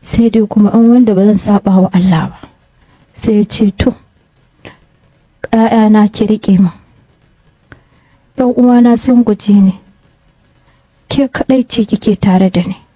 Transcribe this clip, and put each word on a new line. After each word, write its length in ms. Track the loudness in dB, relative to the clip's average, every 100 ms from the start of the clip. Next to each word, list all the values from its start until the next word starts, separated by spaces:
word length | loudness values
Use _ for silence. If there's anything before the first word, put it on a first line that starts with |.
Sai 280 | -4 -2 0
dai 160 | 0 -2
kuma 240 | 0 0
in 160 | 2 2
wanda 200 | 4 2 2
ba 100 | 2
zan 120 | 0
saba 340 | 0 -2 0 0
wa 80 | 2
Allah 360 | 0 0 -2 -4
ba." 160 | -12 -20 _ _ _ _ _ _
Sai 200 | -8 -2 -2
ya 60 |
ce, 280 | -2 -2 -4 0
"To, 160 | -4 -4 _ _ _ _ _ _ -20 _ _ _ _ _ _ _ -6
ƴaƴana 560 | -2 0 2 2 2 0
ki 180 | -2 -4
riƙe 340 | -2 0 0
min. 120 | 0 -4 _ _ _ _ _ _ _ _ _ -20 _ _ _ _ _ -6
Ƴan 160 | -4 0
uwana 420 | 2 4 2 2
sun 260 | 2 0
guje 300 | 0 -2 0
ni. 200 | 2 2 -2 _ _ _ _ _ _ _ _ _ _ _ _ _
Ke 180 | -4 -4
kaɗai 400 | -6 -2 -2 -2
ce 160 | -6 -4
kike 300 | -4 -4 -2
tare 340 | 0 2 0
da 120 | -2
ni. 120 | -6 -10 _